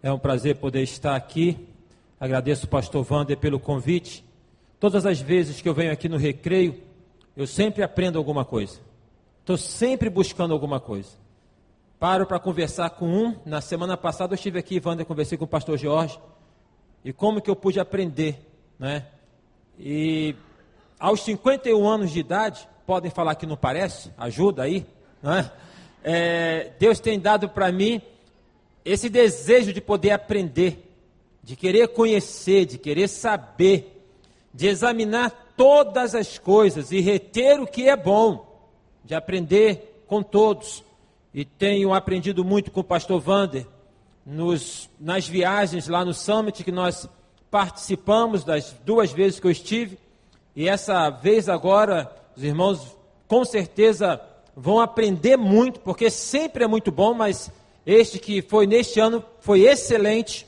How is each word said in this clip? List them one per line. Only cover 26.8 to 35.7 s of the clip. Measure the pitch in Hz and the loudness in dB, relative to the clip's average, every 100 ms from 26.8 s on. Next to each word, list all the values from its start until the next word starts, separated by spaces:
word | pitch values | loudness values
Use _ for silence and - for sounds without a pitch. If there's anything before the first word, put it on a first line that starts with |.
| 226 214 | 2 2
tem | - 214 | 0 -2
dado | 190 214 196 | 2 0 0
pra | - 190 | -2 -2
mim | 180 202 233 - _ _ _ _ _ _ _ - | 0 0 -2 -8 _ _ _ _ _ _ _ -4
esse | 202 240 | -4 0
desejo | 220 233 - 139 247 208 | 4 4 2 4 4 4
de | 190 | -6
poder | - 202 185 | -4 0 2
aprender, | 202 - 208 180 131 185 156 - _ _ _ _ _ | 0 -2 -4 -4 0 0 -2 -16 _ _ _ _ _
de | 117 127 | -20 -6
querer | 185 196 233 | 0 4 2
conhecer, | 233 226 208 - - - 196 | 2 2 2 -2 -10 2 2
de | 180 - | 2 -4
querer | 151 147 196 | -6 -2 -2
saber, | - 233 208 120 - 185 196 - - _ _ _ _ _ | -2 -4 -4 -6 2 4 4 0 -20 _ _ _ _ _
de | 123 180 | -4 -2
examinar | 190 233 233 214 226 240 - - - | 0 0 0 -2 -2 -2 -6 -20 4
todas | 262 | 8